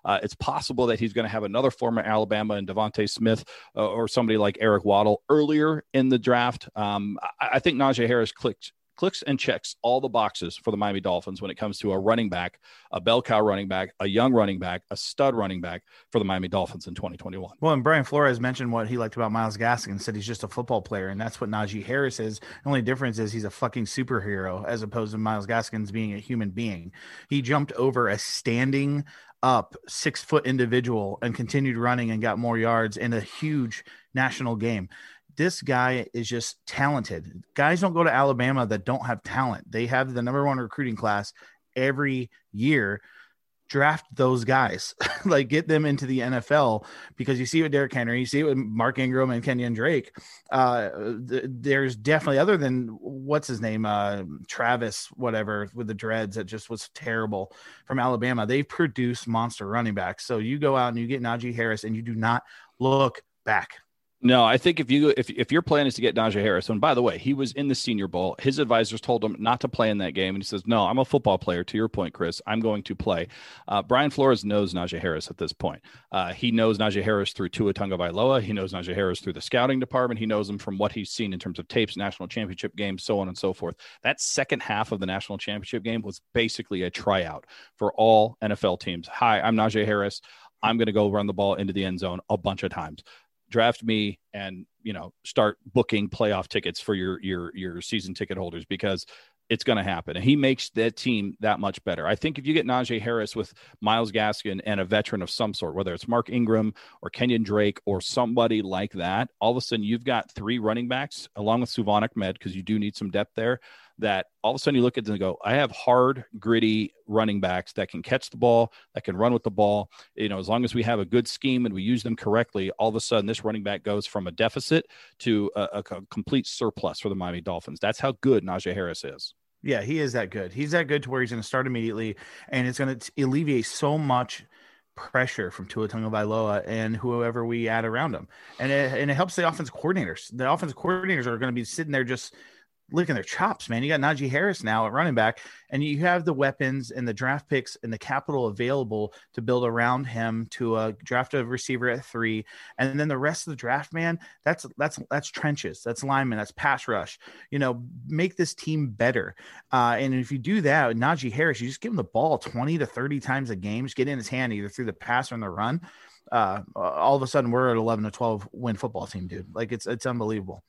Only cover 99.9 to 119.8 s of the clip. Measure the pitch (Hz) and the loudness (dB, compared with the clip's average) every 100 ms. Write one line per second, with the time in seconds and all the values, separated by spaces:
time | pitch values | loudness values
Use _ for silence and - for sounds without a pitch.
99.9 | 85 - 82 117 147 135 131 - - 113 | -4 -4 -2 4 4 4 2 -2 0 0
100.9 | - 131 113 101 - 107 104 98 - - | 0 -2 0 -2 -2 0 0 -2 -4 -4
101.9 | 85 80 107 156 143 135 156 127 127 123 | -4 0 0 -2 -4 -2 0 2 0 0
102.9 | 117 107 117 107 - 85 - - - 107 | -4 -2 -2 -2 -6 -8 -10 -20 -4 0
103.9 | 113 113 107 107 104 107 95 107 101 92 | 2 2 0 0 0 -4 -6 -4 -2 2
104.9 | 107 - 104 87 - 110 98 85 80 92 | 2 0 -4 -6 -4 -4 -4 -6 -4 -4
105.9 | 85 - 120 - 123 113 110 107 - - | -4 0 0 0 0 4 4 2 -4 -16
106.9 | - - - 123 117 104 104 104 - - | -14 -12 -2 2 2 2 2 2 0 -2
107.9 | 95 - - 120 123 113 107 95 95 104 | -2 -2 0 0 2 2 2 0 -2 -4
108.9 | 95 85 98 127 - 110 123 - 113 104 | -4 -2 -2 -2 0 2 2 0 -2 0
109.9 | 117 123 117 - - 104 120 107 113 120 | -2 0 -2 -2 -8 -4 -2 0 0 -2
110.9 | 127 147 - - - 104 117 120 - 104 | -4 -6 -10 -16 -4 0 2 2 -2 2
111.9 | 104 110 - 92 92 95 95 92 107 104 | 4 2 -2 -4 -4 -6 -8 -2 0 -2
112.9 | - 104 101 107 - 113 127 - - - | -4 -4 -2 -2 -2 0 -2 -6 -20 -20
113.9 | - 107 95 - _ 107 131 - 139 123 | -4 0 0 -2 _ -2 0 2 4 4
114.9 | 123 107 101 95 - 101 131 143 - - | 2 -2 0 0 -2 0 2 2 0 4
115.9 | 123 127 131 - 110 107 113 110 110 107 | 6 6 2 -6 -8 2 4 4 2 0
116.9 | _ - 107 110 101 92 90 - - 95 | _ -2 0 2 2 0 -2 -4 -6 -6
117.9 | - - 131 - 120 120 117 117 - _ | -6 -2 -2 -2 0 4 6 4 -2 _
118.9 | - - 90 117 120 113 98 104 104 | -10 -6 0 2 2 0 2 2 2